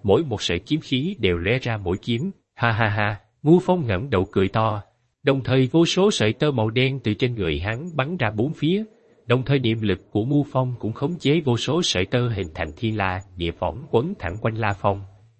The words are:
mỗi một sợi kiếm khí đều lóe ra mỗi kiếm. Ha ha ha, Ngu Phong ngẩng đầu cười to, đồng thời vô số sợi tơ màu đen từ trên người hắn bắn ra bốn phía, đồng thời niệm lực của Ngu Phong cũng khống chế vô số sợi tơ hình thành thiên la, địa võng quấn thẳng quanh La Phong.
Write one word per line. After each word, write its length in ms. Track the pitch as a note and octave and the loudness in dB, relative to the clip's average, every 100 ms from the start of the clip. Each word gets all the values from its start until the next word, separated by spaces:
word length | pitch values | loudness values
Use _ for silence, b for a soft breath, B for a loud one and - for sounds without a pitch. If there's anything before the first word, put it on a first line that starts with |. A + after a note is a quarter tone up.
mỗi 200 | G#2 A2 | 4 2
một 180 | D#3+ G#2 | 2 -4
sợi 180 | - F2+ | -2 -4
kiếm 200 | - D#3 | -2 -6
khí 340 | - B2+ E3 G3+ | -2 -2 -2 0
đều 180 | F#2+ F2 | 0 0
lóe 220 | F2+ B2+ | 0 -2
ra 180 | B2 A2 | -2 -4
mỗi 200 | F#2 G2 | -4 -4
kiếm. 340 | - A#2 F#3 - _ | -2 -4 -4 -10 _
Ha 180 | - A#2 | -4 -2
ha 160 | G#2+ A2 | 0 0
ha, 320 | G#2+ G#2 G#2 _ _ | 0 -2 -4 _ _
Ngu 160 | C#3+ F3+ | 4 4
Phong 280 | F3+ F3+ B2 | 4 0 0
ngẩng 220 | F2+ C#3 | -2 0
đầu 160 | F#2+ F#2+ | 0 0
cười 160 | G2 F#2+ | 0 0
to, 340 | A2+ A2 G#2+ - _ _ _ | 0 -2 -2 -10 _ _ _
đồng 200 | C#3 C3+ | 0 0
thời 240 | A#2+ C3+ B2+ | 2 2 4
vô 140 | D#3+ | 4
số 260 | E3+ - G3+ | 4 4 2
sợi 220 | - G#3 | 4 0
tơ 180 | - D3+ | 2 0
màu 180 | C3 A2 | 0 0
đen 300 | A#2 C3 C3+ | 0 0 0
từ 100 | A2 | -2
trên 220 | G#2 B2+ | 0 0
người 240 | A#2 E2+ D2 | 0 -2 -2
hắn 300 | F#2+ A#2 F3 | -4 -6 -6
bắn 220 | D3+ C3+ F3+ | -2 -2 0
ra 140 | A2 | -2
bốn 220 | G#2+ C3 | 0 -2
phía, 300 | - D3+ G3 A3 b b b | 0 0 0 -2 b b b
đồng 180 | - B2+ | 0 0
thời 160 | C3 C#3+ | 2 2
niệm 180 | A#2 A2+ | 2 0
lực 300 | G#2+ F2+ - | 0 0 -2
của 140 | G#2+ | -4
Ngu 200 | A#2+ C#3+ C#3+ | 2 0 2
Phong 240 | C3 B2+ A#2 | -2 -2 -4
cũng 140 | G#2+ | -6
khống 260 | A2 C#3+ F3 | -4 -4 -2
chế 220 | C#3 D#3+ | 2 2
vô 120 | C#3+ A#2 | 2 0
số 240 | - D#3 | 0 0
sợi 240 | F3 F#2 | 0 0
tơ 240 | F#2+ B2 B2 | 0 0 0
hình 180 | G#2 F2 | -2 -6
thành 160 | - E2 D2+ | -6 -8 -4
thiên 200 | A#2 G#2+ | -4 0
la, 240 | F#2+ F#2 - F2+ | -2 -4 -8 -4
địa 140 | E2 | -4
võng 360 | - F2+ D#2 - | -2 -4 -4 0
quấn 220 | A2+ D#3 G3 | 0 0 -6
thẳng 180 | E2 G2+ | -8 -4
quanh 160 | A2+ A2 | -4 -2
La 160 | A2 | -4
Phong. 280 | G2 G#2 G2 - - _ | 0 -2 -2 -8 -20 _